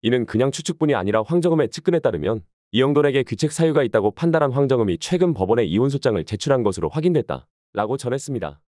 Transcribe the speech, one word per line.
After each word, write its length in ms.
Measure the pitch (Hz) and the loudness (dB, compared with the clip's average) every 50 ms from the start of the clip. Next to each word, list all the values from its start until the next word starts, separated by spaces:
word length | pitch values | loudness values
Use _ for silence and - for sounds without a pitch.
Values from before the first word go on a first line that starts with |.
| - | 2
이는 220 | 113 123 127 113 | 2 0 0 -2
그냥 260 | - - 110 127 139 | -2 0 0 0 0
추측뿐이 440 | 135 - 156 - 165 _ 160 151 135 | -2 -4 -6 -8 -4 _ 0 0 0
아니라 260 | 104 92 98 104 110 | 0 0 0 0 0
황정음의 460 | 110 - 165 175 165 175 165 156 139 | 0 0 -2 0 0 2 2 2 0
측근에 320 | 110 - - - - 175 160 | -2 -4 -4 -2 0 0 2
따르면 420 | - 127 104 80 73 87 113 113 - _ _ _ _ _ | 0 0 -2 0 -2 -4 -4 -4 -8 _ _ _ _ _
이영돈에게 520 | - 113 131 143 147 147 147 143 131 139 127 | 0 2 2 4 4 2 2 2 2 0 -2
귀책 280 | - 117 104 - 147 | -2 -4 -4 -4 -4
사유가 320 | - - 165 160 147 151 135 | 0 0 0 2 2 2 0
있다고 280 | 110 - 110 101 107 | 2 2 2 2 2
판단한 420 | - - 165 170 165 160 151 139 123 | -2 0 -2 0 2 2 0 0 2
황정음이 460 | 139 143 131 135 120 113 98 87 80 | 0 2 2 2 2 2 0 0 -4
최근 340 | - - 180 175 185 175 151 | -2 -4 0 2 2 0 2
법원에 320 | 98 95 92 113 120 113 | 0 2 2 2 2 2
이혼 240 | 76 80 104 127 139 | 0 2 2 2 0
소장을 340 | 135 139 - 131 107 92 78 | 0 0 -2 0 -2 -2 -4
제출한 400 | - 107 - - 147 139 127 117 | -6 -8 -6 0 0 0 2 2
것으로 240 | 101 92 - 82 | 0 0 0 -4
확인됐다라고 1080 | 76 - 156 156 180 175 147 - - 71 65 - _ _ _ _ _ _ - 107 107 131 | -4 -4 0 0 2 2 0 -2 -2 -8 -10 -10 _ _ _ _ _ _ -4 -4 -2 -4
전했습니다. 640 | 135 - 123 123 139 - - 139 113 87 76 71 _ _ _ | -6 -4 -6 -6 -6 -6 -6 -8 -6 -6 -8 -10 _ _ _